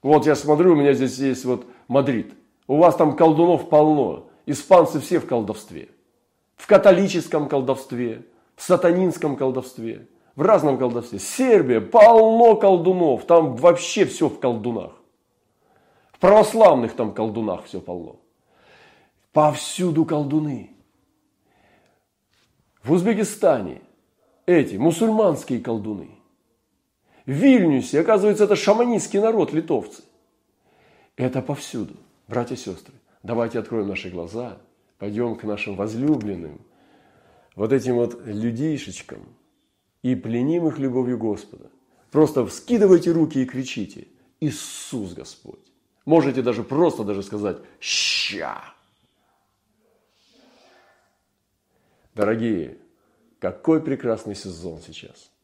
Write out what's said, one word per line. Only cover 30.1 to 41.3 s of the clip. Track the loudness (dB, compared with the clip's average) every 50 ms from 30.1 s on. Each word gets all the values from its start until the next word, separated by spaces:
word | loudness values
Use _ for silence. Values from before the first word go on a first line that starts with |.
| _ _ _ _ _ _ _ _ _ _ _ _ _ _ _ _ _ _ _ _ _
Это | -4 -4 -4 -4 -6 -6
повсюду, | -6 -10 -10 -10 -12 -10 -10 -10 -10 -14 -20 _ _ _ _ _
братья | -8 -6 -6 -6 -6 -10
и |
сестры. | -12 -12 -14 -14 -16 _ -20 _ _ _ _ _ _
Давайте | -12 -8 -4 -4 -4 -4 -6 -8
откроем | -8 -6 -8 -6 -6
наши | -6 -8 -10 -12 -12
глаза, | -12 -12 -14 -12 -12 -12 -12 -14 -16 -20 _ _ _ _ _ _ _
пойдем | _ -14 -10 -6 -6 -6 -6 -6
к | -8 -8
нашим | -10 -8 -8 -8 -10 -8
возлюбленным, | -8 -8 -8 -6 -4 -2 -2 -2 -2 -4 -8 -10 -10 -12 -16 -18 -20 _ _ _ _ _ _ _ _ _ _ _ _ _ _ _ _ _ _ _
вот | -8 -2 -2 -2
этим | -2 0 -2 -2
вот | -2 -2 -4 -6 -14 -14
людишечкам, | -12 -10 -6 -6 -6 -6 -4 -6 -6 -6 -8 -10 -14 -18 -18 -20 -20 -20 -20 -20 -20 _ _ _ _ _ _ _ _ _ _ _ _ _ _
и | -4 -4 -4
пленим | -4 -6 -6 -4 -4 -2 -2 -2 -2 -2
их | -4 -4 -4
любовью | -6 -4 -4 -4 -4 -4 -6 -6
Господа. | -4 -6